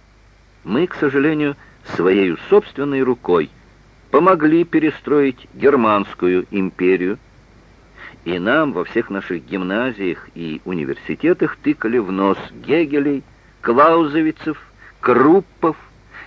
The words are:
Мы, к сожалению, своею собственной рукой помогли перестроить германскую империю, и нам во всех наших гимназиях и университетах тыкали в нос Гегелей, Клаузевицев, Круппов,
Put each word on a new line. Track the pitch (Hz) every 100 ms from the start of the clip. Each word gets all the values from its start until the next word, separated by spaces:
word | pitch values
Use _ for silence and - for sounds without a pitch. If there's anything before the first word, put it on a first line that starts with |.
| _ _ _ _ _ _
Мы, | 85 113 175
к | -
сожалению, | 147 139 151 156 147 139 - - - -
своею | 87 98 95 80 -
собственной | 208 - - 143 135
рукой | 127 120 - 147 - - - _ _ _ _
помогли | 143 180 180 151 165
перестроить | 170 160 156 - - 147 139 127 -
германскую | 95 131 139 110 104 98 - 90 90 -
империю, | 101 95 - 90 92 90 107 - - - - - - - - - - 85
и | 90
нам | 95 147 151
во | 90
всех | 85 113 -
наших | 98 - 87 -
гимназиях | 98 90 104 131 104 95 76 -
и | - 82 76 -
университетах | 87 67 69 - 78 156 180 151 -
тыкали | 147 151 110 123
в | 95
нос | 95 98 95 - - 98
Гегелей, | 151 151 147 143 139 - - _ _
Клаузевицев, | - 120 156 165 151 151 156 151 160 151 - _ - -
Круппов, | - 120 139 190 - _ 165 151 - - _ -